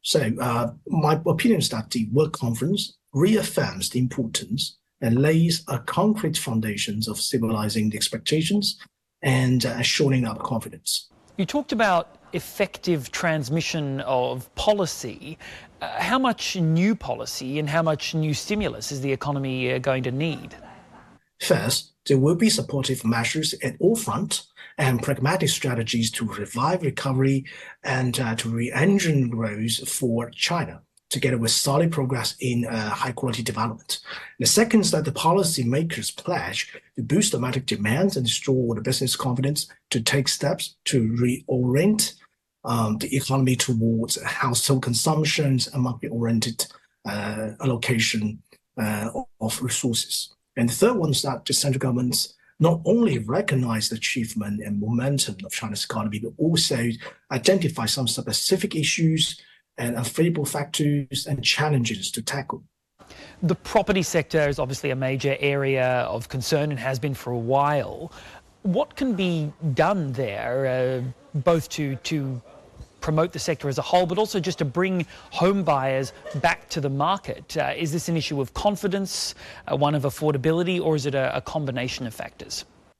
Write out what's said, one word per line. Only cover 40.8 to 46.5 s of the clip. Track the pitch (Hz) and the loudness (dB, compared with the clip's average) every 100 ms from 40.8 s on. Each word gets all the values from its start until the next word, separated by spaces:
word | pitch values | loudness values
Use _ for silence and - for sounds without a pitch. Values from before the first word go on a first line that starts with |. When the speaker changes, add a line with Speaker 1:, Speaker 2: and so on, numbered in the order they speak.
| - | 0
Speaker 1:
to | 139 110 | 2 2
reorient, | 117 123 127 - 131 123 131 190 214 - - - _ _ _ 143 | 2 0 0 -2 0 2 4 4 4 0 -4 -20 _ _ _ -4
um, | 139 113 107 | 0 0 -2
the | - 131 | 0 -2
economy | - 135 131 123 | 2 2 4 2
towards | - 117 113 113 117 - | 2 2 2 2 -2 -4
household | - - - 120 - 135 | -4 -2 0 0 2 2
consumptions | 127 120 - 160 151 - 143 131 - | 2 0 2 2 2 2 2 2 2
and | 135 | 0
market-oriented, | 123 113 - 113 117 113 113 | -2 -2 -4 -2 2 2 0